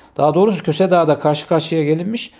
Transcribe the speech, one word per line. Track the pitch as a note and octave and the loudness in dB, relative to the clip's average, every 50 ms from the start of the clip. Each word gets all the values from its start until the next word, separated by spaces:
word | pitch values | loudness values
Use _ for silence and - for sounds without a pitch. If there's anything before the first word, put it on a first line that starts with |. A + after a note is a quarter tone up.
| - _ - | -20 _ -4
Daha | - C#3+ D3+ D3 | 0 0 2 2
doğrusu | F3 G3 A3 G3 D#3 - | 4 2 2 0 -2 -2
Köse | D#3+ D3+ - F#3+ F3+ | -2 -2 0 0 2
Dağı'da | F3+ F3 E3 D#3 C#3+ - | 2 2 2 2 0 0
karşı | - D3+ D3 D3 - - | 0 -2 -2 -2 -2 -2
karşıya | E3+ D#3+ D#3+ - E3 D#3+ D3 | -2 -2 -2 -2 -2 -2 0
gelinmiş | D3 D#3 D#3+ F3+ G3+ A3+ A#3 - - _ | 0 -2 -2 -2 -6 -8 -8 -10 -12 _